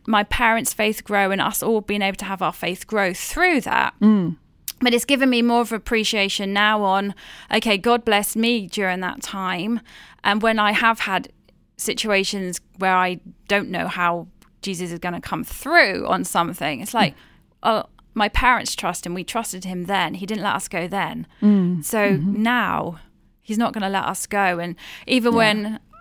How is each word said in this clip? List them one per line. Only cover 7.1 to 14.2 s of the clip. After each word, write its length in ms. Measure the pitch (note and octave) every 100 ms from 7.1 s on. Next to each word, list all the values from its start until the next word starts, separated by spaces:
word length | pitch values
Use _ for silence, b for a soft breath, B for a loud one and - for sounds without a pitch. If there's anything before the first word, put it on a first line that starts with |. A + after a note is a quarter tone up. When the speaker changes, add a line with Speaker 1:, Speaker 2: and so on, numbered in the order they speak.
| F#3+ B B B
Speaker 1:
okay, 240 | A3 A3+ G3+
God 260 | A#3 A#3+
blessed 320 | A#3 G#3 G3+ A3
me 300 | A3+ A#3+ F#3
during 320 | G#3 F#3+ F3+
that 220 | F#3 -
time. 580 | - G3+ F#3 F3+ G#3 A#3 B B B B
And 160 | - G#3
when 160 | A3+ A3
I 140 | G#3
have 280 | G#3 A3+ A3+
had 280 | - F#3 - - _ _ _ _
situations 840 | - - A3 G3 F#3+ G3+ F#3 F3 - -
where 160 | F#3+
I 260 | F#3 F#3 F3+ - - -
don't 220 | G3+ G3
know 180 | F3 F3
how 400 | F3+ F3 E3+